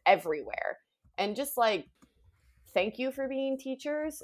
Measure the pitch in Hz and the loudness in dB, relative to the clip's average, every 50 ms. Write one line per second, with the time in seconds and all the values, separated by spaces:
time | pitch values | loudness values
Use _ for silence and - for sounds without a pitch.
0 | _ 180 180 165 165 165 156 147 120 107 - - - - - - _ _ _ _ | _ 6 6 6 4 -2 -4 -4 -4 -8 -6 -6 -4 -6 -6 -8 _ _ _ _
1 | _ - _ - 196 208 208 214 277 277 - 254 233 220 208 170 143 - _ _ | _ -16 _ -2 -2 -2 -2 -4 -4 -4 0 2 2 4 2 0 -2 -8 _ _
2 | - _ _ _ _ - _ _ _ _ _ _ _ - - 180 185 214 214 - | -20 _ _ _ _ -20 _ _ _ _ _ _ _ -2 0 2 2 2 -2 -2
3 | 254 262 262 269 269 262 269 262 269 269 269 269 - 262 262 269 - 294 302 302 | -4 -4 -2 -4 -4 -2 -2 -2 0 0 -2 -4 -4 -8 -8 -6 -4 -4 -4 -2
4 | 302 311 302 - | -4 -4 -6 -10